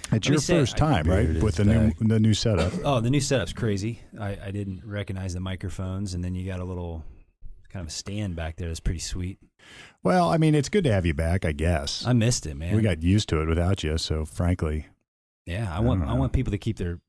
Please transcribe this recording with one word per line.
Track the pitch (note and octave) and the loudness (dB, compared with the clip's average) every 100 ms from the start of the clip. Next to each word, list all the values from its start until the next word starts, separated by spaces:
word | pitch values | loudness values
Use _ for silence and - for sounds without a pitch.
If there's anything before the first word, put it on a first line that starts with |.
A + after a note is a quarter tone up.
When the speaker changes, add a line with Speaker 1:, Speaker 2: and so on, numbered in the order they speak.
Speaker 1:
It's | - | -2
Speaker 2:
Let | A2+ - | 0 2
Speaker 1:
your | |
Speaker 2:
me | D3 | 2
say, | D#3 F3 | 4 2
Speaker 1:
first | A#2+ | 2
Speaker 2:
I | - | 2
Speaker 1:
time, | D#3 G2+ | 2 4
Speaker 3:
Beard | D#2+ F#2 D#2 | 4 4 4
Speaker 1:
right? | D#2+ | 2
Speaker 3:
is | |
Speaker 1:
With | G#2+ D#2+ | 2 4
the | |
new, | G#2 A2+ A2 | 4 6 4
Speaker 3:
back. | - | 2
Speaker 1:
the | A2 A2 | 2 4
new | G#2+ | 4
setup. | G2+ A#2 F#2 F#2+ F3+ | 4 2 2 2 0
Speaker 2:
Oh, | C#3+ B2+ | 0 0
the | A#2 | 2
new | C#3+ | 0
setup's | C3 C3 E2 | 2 0 -2
crazy. | - A2+ G2+ G#2+ A#2 - E3 | -4 -2 -2 -4 -8 -14 -10
I, | G2+ G2 G2+ | -8 -8 -8
I | |
didn't | G2+ G2 F#2 | -8 -8 -10
recognize | A2 G2+ G2 F#2+ F#2+ | -10 -8 -6 -6 -6
the | F2 | -6
microphones, | F#2 F#2 F#2+ - F#2 F#2+ G2+ | -6 -6 -8 -6 -6 -4 -6
and | F2+ | -4
then | F2+ | -4
you | F#2 | -6
got | F#2 F#2 | -6 -6
a | |
little | F2+ F2+ F2 E2 - - - _ - - - | -8 -8 -8 -10 -12 -18 -20 _ -16 -16 -14
kind | G2+ D#2+ | -12 -10
of | |
stand | - - G#2 G2+ | -10 -8 -6 -6
back | E2 D#2+ - | -6 -8 -6
there | F2 | -8
that's | D#2+ | -4
pretty | - D#2+ | -4 -4
sweet. | - - F2+ - _ _ - - - _ | -6 -6 -8 -10 _ _ -20 -20 -20 _
Speaker 1:
Well, | F3+ F3+ E3 | 0 2 2
I | D#3+ | 4
mean, | D#3 D3+ | 4 4
it's | C3+ | 2
good | G#3 | 0
to | D#3 | 2
have | G2 E2+ | 2 2
you | |
back, | D2 E2 F#2 | 0 0 0
I | E2+ | 0
guess. | D2 E2+ D#2+ C#2+ - | 0 2 2 0 -6
Speaker 2:
I | A#2 | 0
missed | B2 A2+ A#2+ | 2 2 0
it, | - C#2 | -4 -8
man. | E2+ | -2
Speaker 1:
We | G#2+ | 2
got | G#2+ D#2 | 2 2
used | E2+ G#2 - | 2 2 2
to | D#2+ | 0
it | D#2 | 2
without | E2 F2 G2 | 2 2 2
you, | D#2 D#2 | 0 -2
so | - D#2 | -2 -2
frankly, | D#2 - F2+ F2+ D#2+ D2+ - _ _ _ _ _ - | -2 -2 0 2 0 -2 -6 _ _ _ _ _ -8
Speaker 2:
Yeah, | G2 A2 | -6 -4
I | F2+ | 0
Speaker 1:
I | |
Speaker 2:
want, | A#2 F#2 | 0 2
Speaker 1:
don't | E2+ | 0
Speaker 2:
I | |
Speaker 1:
know. | B2 | 0
Speaker 2:
want | C3 | 0
people | C3+ A2 | 0 0
to | G#2 | -2
keep | A#2 G2 | -4 -4
their, | F2 F2 | -6 -6